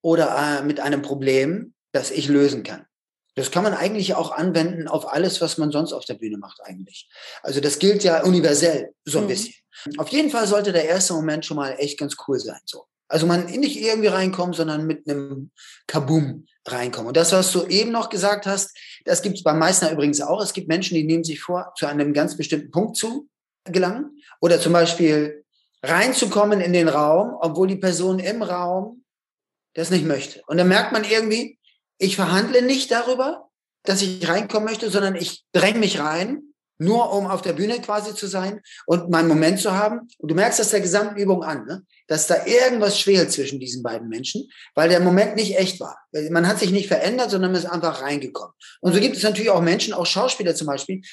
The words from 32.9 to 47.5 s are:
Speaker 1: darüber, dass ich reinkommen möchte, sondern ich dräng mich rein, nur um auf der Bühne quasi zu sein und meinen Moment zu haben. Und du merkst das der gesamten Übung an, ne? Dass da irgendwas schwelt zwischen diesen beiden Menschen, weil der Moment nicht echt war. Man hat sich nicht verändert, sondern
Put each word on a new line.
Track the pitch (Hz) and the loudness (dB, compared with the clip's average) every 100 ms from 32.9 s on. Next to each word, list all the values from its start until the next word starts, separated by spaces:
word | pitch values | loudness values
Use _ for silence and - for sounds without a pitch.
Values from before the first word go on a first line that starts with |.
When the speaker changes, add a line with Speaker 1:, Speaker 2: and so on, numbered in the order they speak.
Speaker 1:
darüber, | 233 240 254 269 339 - _ _ _ | -2 0 -2 -2 -6 -12 _ _ _
dass | - 190 | -2 0
ich | 190 185 165 | -2 -2 -2
reinkommen | 190 214 214 214 | 0 0 -2 -2
möchte, | 214 220 | -4 -2
sondern | 196 196 180 | 0 0 -2
ich | 170 - _ | -6 -10 _
dräng | 175 190 226 | 2 4 4
mich | 202 147 | 0 0
rein, | 151 165 214 294 - _ _ - | -2 -2 -4 -6 -10 _ _ -2
nur | 165 233 233 | 2 2 2
um | 202 190 | 0 -2
auf | 190 | -2
der | 185 | -4
Bühne | 151 208 240 | -2 -2 -4
quasi | 240 208 214 - | -4 -4 -4 -8
zu | 196 | -8
sein | 190 190 214 - - - | -6 -6 -8 -16 -8 0
und | 170 170 | 0 2
meinen | 165 165 | 2 4
Moment | 156 160 190 | 4 4 2
zu | 214 190 | 0 0
haben. | 214 233 - _ | 0 -2 -10 _
Und | 156 | -2
du | |
merkst | 165 233 - | 2 2 2
das | 214 | 0
der | 208 | 0
gesamten | 180 202 208 202 | 2 0 0 -2
Übung | 196 185 | 0 0
an, | 160 139 110 | -2 -8 -8
ne? | 190 - _ - | -12 -14 _ -4
Dass | 156 - | -2 2
da | 175 - | 0 4
irgendwas | 240 254 240 202 202 | 4 4 2 0 2
schwelt | 196 190 156 | 4 4 4
zwischen | - 135 135 | 0 -4 -6
diesen | 127 123 | -8 -8
beiden | 120 113 113 | -6 -8 -8
Menschen, | 113 135 - - - - | -8 -8 -8 -10 -18 -6
weil | - 165 | 2 4
der | 175 | 6
Moment | 180 185 233 214 | 6 4 4 0
nicht | 196 196 | 0 0
echt | 185 - | 0 -2
war. | - - _ 151 151 | -12 -14 _ -6 0
Man | 170 175 | 2 2
hat | 208 | 2
sich | 196 | 2
nicht | 196 - | 2 2
verändert, | 208 185 254 233 | 0 0 0 0
sondern | 196 185 | 0 0